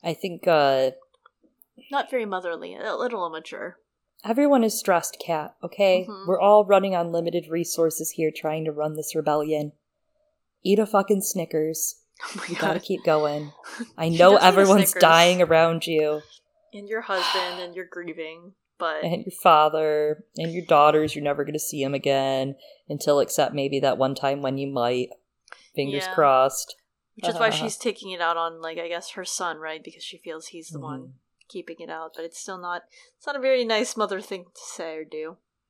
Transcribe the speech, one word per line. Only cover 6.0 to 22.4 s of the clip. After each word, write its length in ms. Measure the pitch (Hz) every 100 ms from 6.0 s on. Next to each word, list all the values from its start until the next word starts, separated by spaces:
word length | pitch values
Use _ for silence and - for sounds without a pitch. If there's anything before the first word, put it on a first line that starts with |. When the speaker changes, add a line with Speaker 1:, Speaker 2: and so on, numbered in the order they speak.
| 180
Speaker 2:
Mm-hmm. 180 | 196 190
Speaker 1:
We're 120 | 185
all 240 | 196 214 196
running 300 | 196 196 180
on 160 | 170
limited 340 | 170 170 170 156
resources 640 | 170 170 - 165 - 160
here 200 | - 156 -
trying 300 | 156 156 160
to 60 |
run 240 | 147 151 156
this 200 | 151 160
rebellion. 560 | 151 151 151 151 147 - _ _ _ _ _ _ _ _
Eat 160 | 185 202
a 60 | 214
fucking 360 | 208 196 202
Snickers. 760 | - 190 160 160 156 160 - -
Speaker 2:
<laughs> 40 | _ _
Oh 120 | - 196
my 80 | -
Speaker 1:
You 60 | 170
gotta 220 | 160 170
Speaker 2:
God. 40 | -
Speaker 1:
keep 200 | 180 -
going. 480 | 156 151 147 147 - - -
Speaker 2:
<laughs> 220 | 233 -
Speaker 1:
I 120 | 165
Speaker 2:
She 80 | 165
Speaker 1:
know 140 | 180
Speaker 2:
does 100 | 202
eat 20 |
a 40 | 185
Speaker 1:
everyone's 420 | 180 196 196 185
Speaker 2:
Snickers. 120 | -
Speaker 1:
dying 400 | 165 165 175 180
around 460 | 165 165 165 165 170
you. 340 | 156 151 151 - - _ _ _
Speaker 2:
And 160 | 202 202
your 100 | 220
husband, 600 | 220 190 175 190 180 180
and 120 | 175
you're 120 | 175 180
grieving, 640 | 175 175 165 160 165 180 - _ -
but 280 | 170 156 165
Speaker 1:
And 180 | 170
your 80 | 190 -
father, 840 | 185 156 156 156 156 151 151 151 - -
and 140 | 165
your 140 | 170 165
daughters, 500 | 151 151 156 156 151
you're 80 |
never 220 | 143 143 139
gonna 140 | 151
see 220 | - 151
'em 120 | 135
again, 600 | 139 139 135 135 135